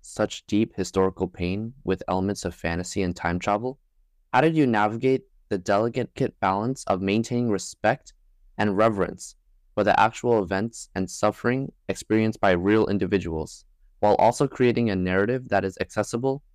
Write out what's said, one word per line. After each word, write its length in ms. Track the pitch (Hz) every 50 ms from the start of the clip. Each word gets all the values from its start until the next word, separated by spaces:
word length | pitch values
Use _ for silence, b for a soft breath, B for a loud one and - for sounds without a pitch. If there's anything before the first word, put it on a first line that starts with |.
such 460 | - - - - 107 - - - -
deep 300 | - 101 104 110 - -
historical 500 | - 92 - - 95 95 92 92 - 92
pain 480 | 90 - - 90 87 95 104 110 117 123 - -
with 200 | - 95 92 - -
elements 360 | 92 95 95 101 101 - -
of 100 | 90 85
fantasy 480 | - - 85 85 87 90 - - 98 95
and 140 | 87 87
time 220 | - - 87 87 90
travel, 400 | - 104 101 104 117 127 139 - _ _ _ _ _ _ _ _ _ _ -
how 100 | 127 143
did 140 | 165 160
you 100 | 156 147
navigate 560 | 127 113 104 104 107 110 117 127 131 131 131 - _ _ _ _ -
the 100 | 104 95
delicate 800 | 90 - 101 101 113 120 117 127 120 - _ - 139 - - _
balance 440 | - 95 95 101 110 123 135 - -
of 180 | - 98 90 98
maintaining 480 | 98 101 110 117 - 123 120 120 117
respect 640 | 104 92 - - - _ - 107 131 - _ - - _ _ _ _ _ _ _ _ -
and 180 | 107 104 98
reverence 580 | 98 107 113 107 98 90 80 90 87 - - - _ _ _ _ _ _ _ _
for 80 | 104 101
the 160 | 101 - -
actual 440 | 104 117 - - - 120 117 110 95
events 460 | 87 98 95 107 117 - - - - -
and 160 | 95 95 92
suffering 640 | - - - 107 107 - - 117 123 135 139 - - _ _ -
experienced 520 | 95 - - - 107 110 110 110 110 -
by 120 | - 98 92
real 340 | 87 90 101 107 110 107
individuals, 760 | - 101 98 95 90 104 95 87 85 80 78 78 - - - - _ _ _ _ _ _ _
while 140 | - 104 101
also 300 | - 98 113 120 - 147
creating 440 | 135 - - 127 123 117 120 120 110
a 60 | 98
narrative 520 | 92 90 90 92 95 101 113 127 131 127 117
that 160 | 104 98 95
is 120 | 95 - -
accessible 600 | - - - 107 107 - - 117 127 135 135 143 - _ _